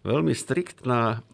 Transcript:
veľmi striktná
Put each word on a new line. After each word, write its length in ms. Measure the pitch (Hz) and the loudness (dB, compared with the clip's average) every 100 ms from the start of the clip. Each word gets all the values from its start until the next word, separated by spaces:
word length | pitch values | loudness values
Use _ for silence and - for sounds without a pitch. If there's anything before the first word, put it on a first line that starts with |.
| - | -2
veľmi 240 | 131 160 | 0 2
striktná 960 | 123 - 131 180 - 127 120 117 113 - | 0 0 -2 -2 -6 -2 2 2 0 -6